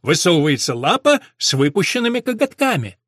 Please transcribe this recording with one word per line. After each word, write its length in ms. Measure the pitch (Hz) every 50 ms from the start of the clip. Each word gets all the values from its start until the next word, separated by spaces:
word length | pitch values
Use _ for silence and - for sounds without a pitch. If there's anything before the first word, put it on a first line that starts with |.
высовывается 720 | - - 160 156 - 180 170 156 143 156 143 120 - - 127
лапа 480 | 117 123 147 165 269 _ - 294 262 - - _
с 160 | _ - - -
выпущенными 680 | 135 139 147 143 202 185 - - 247 240 240 240 247
коготками. 760 | 233 - 247 214 - - - _ 277 269 233 156 117 101 - _ _